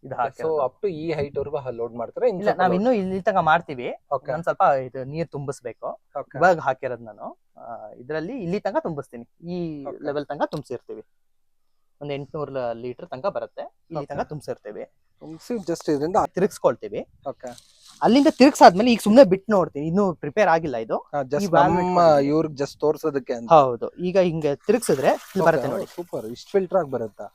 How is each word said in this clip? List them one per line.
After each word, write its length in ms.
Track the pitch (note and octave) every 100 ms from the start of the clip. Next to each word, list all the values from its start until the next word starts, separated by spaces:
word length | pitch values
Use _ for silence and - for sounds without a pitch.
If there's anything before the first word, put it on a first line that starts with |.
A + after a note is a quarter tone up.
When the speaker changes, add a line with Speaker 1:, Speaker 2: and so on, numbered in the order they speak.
| C#3 A#2+
Speaker 1:
ಹಾಕಿರೋದು. 400 | A#2+ - D#3+ D#3
Speaker 2:
So, 80 | B2+
up 160 | _
to 60 | G#3
ಈ 260 | D#3+ D#3+
ಹೈಟ್ 240 | D#3 C#3+ C#3+
ವರ್ಗು 340 | C#3 D3 C3
ಲೋಡ್ 220 | A#2 A#2
ಮಾಡ್ತಾರೆ? 360 | A#2 A2+ - A#3+
ಇನ್ನು 120 | F#3
Speaker 1:
ಇಲ್ಲ, 80 | G#3
Speaker 2:
ಸ್ವಲ್ಪ 120 | F3+
Speaker 1:
ನಾವ್ 100 | F#3
Speaker 2:
ಲೋಡ್ 80 | F3+
Speaker 1:
ಇನ್ನೂ 120 | A3+
ಇಲ್ಲಿ 300 | A#3+ F#3 F#3+
ತನಕ 160 | F#3+ F#3+
ಮಾಡ್ತೀವಿ. 560 | D#3+ E3 - C3+ B2+ B3+ _
Speaker 2:
ಓಕೆ. 180 | C#3 D3
Speaker 1:
ಒಂದ್ 120 | D3+
ಸ್ವಲ್ಪ 180 | E3+ D3+
ಇದು 420 | F#3+ C#3 C3 C3+
ನೀರ್ 240 | C3 D3+ E3+
ತುಂಬಿಸ್ಬೇಕು. 760 | C#3 C#3 C#3 A#2+ A2 C#3 - _ C#3+
Speaker 2:
ಓಕೆ. 180 | B2+ C3+
Speaker 1:
ಇವಾಗ 220 | E3+ F3
ಹಾಕಿರೋದು 440 | C#3 C3 C3 A#2+
ನಾನು. 360 | A#2 G#2 E3 E4+ _ _
ಆ, 340 | - A2+ G#2+
ಇದ್ರಲ್ಲಿ 520 | A#2 B2+ D#3 D#3+ C4+
ಇಲ್ಲಿ 160 | F3 F#3+
ತನಕ 160 | G#3 B3
ತುಂಬಿಸ್ತೀನಿ. 680 | A#3+ D#3 C3+ A#2+ A#2 _ E3+
ಈ 360 | F3+ E3+ D3+ C#3
Speaker 2:
ಓಕೆ. 200 | - D3
Speaker 1:
ಲೆವೆಲ್ 200 | C#3+ C#3+
ತನಕ 160 | D3 D4+
ತುಂಬಿಸಿರ್ತೀವಿ. 580 | E3 C3 A#2+ _ A2 - _ _ _ _ _ _ _ _ _
ಒಂದ್ 100 | C#3+
ಎಂಟ್ನೂರು 400 | C#3 C#3+ D#3+ C3+ C3+ B2
ಲೀಟರ್ 340 | A#2 B2 A#2+ F3+
ತನಕ 160 | B2+ F#3+
ಬರುತ್ತೆ. 360 | A#2+ A2+ -
ಇಲ್ಲಿ 360 | C#3+ _ _ D#3+
Speaker 2:
ಓಕೆ. 180 | C#3+ D3
Speaker 1:
ತನಕ 100 | B3
ತುಂಬಿಸಿರ್ತೀವಿ. 600 | D#3 - A#2+ G#2+ G#2 - _ _ _
Speaker 2:
ತುಂಬ್ಸಿ 340 | D3 D#3+ -
just 380 | A#3+ F3+ E3 -
ಇದರಿಂದ 240 | D3 D3+ G3 E3
Speaker 1:
ತಿರುಗಿಸ್ಕೊಳ್ತೀವಿ. 760 | - G3 - F3 A#2+ G#2+ G#2+ - _ C#3+
Speaker 2:
ಓಕೆ. 440 | B2+ B2+ A#2+ _ _ - -
Speaker 1:
ಅಲ್ಲಿಂದ 260 | D#3 B3 D4
ತಿರುಗಿಸಾದ್ಮೇಲೆ 640 | - C4+ - C4+ F3 A#3+
ಈಗ 80 | A#3
ಸುಮ್ನೆ 200 | - A3
ಬಿಟ್ಟು 280 | A#3+ F#3+ -
ನೋಡ್ತೀನಿ. 360 | G#3 D#3 C#3+ D3+
ಇನ್ನೂ 260 | F3+ G3+
ಪ್ರಿಪೇರ್ 360 | D#3+ D3 F#3 G3
ಆಗಿಲ್ಲ 280 | E3 E3 A#2+
ಇದು. 200 | A2+ F3
Speaker 2:
ಹಾ, 240 | - D3
just 200 | C3+ D3
Speaker 1:
ಈ 40 | G3
valve 180 | E3
Speaker 2:
ನಮ್ಮ 160 | F3+ F3+
Speaker 1:
ಇಟ್ಕೊಂಡಿದ್ದೀನಿ. 480 | F3+ F3+ E3+ D3 C#3
Speaker 2:
ಇವ್ರಿಗೆ 260 | D3+ D#3+
just 260 | C#3 C#3 -
ತೋರ್ಸೋದಕ್ಕೆ 540 | D3 D3+ D#3+ C#3 B2
ಅಂತ. 200 | A#2+ D#3
Speaker 1:
ಹೌದು. 360 | E3 C3+ A#2+ A2+
ಈಗ 280 | - F3+ F#3
ಹಿಂಗೆ 380 | F3+ D#3+ D3+ C#3+
ತಿರುಗಿಸಿದ್ರೆ 520 | - A3+ - D3 C#3
ಇಲ್ಲಿ 340 | C#4+ - G3
Speaker 2:
ಓಕೆ. 40 | F3
Speaker 1:
ಬರುತ್ತೆ 220 | D#3 C3
ನೋಡಿ. 180 | A2+ -
Speaker 2:
ಸೂಪರ್. 400 | - F3 D#3 A2
ಇಷ್ಟು 260 | B2 -
ಫಿಲ್ಟರ್ 260 | G3 F#3 F#3
ಆಗಿ 120 | D3+
ಬರುತ್ತಾ? 340 | C3 A2+ _ G#2